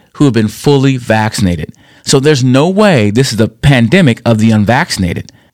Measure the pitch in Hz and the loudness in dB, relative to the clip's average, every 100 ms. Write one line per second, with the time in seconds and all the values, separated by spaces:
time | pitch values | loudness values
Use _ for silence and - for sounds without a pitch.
0 | _ - 143 110 104 - 147 143 135 131 | _ -2 0 0 -2 -2 0 2 0 -2
1 | 117 110 107 - 95 82 - - _ _ | -2 -2 -2 -2 -2 -2 -6 -14 _ _
2 | - 139 143 139 127 131 170 190 208 143 | -2 0 2 0 2 2 0 0 2 2
3 | 104 110 135 107 107 - 143 131 117 190 | 0 0 -2 -2 -4 -2 0 2 2 2
4 | 151 113 120 110 113 110 101 127 180 - | 2 0 0 2 2 2 0 0 -2 -4
5 | 87 85 - _ _ | -4 -6 -12 _ _